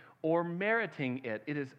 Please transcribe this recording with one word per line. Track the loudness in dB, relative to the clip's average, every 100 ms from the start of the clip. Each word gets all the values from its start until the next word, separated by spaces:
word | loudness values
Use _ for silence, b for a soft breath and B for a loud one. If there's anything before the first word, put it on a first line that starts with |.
| b -4
or | 2 2
meriting | 2 0 2 2 0 -2 -2 -2
it. | -2 -4 -2
It | -4
is | -4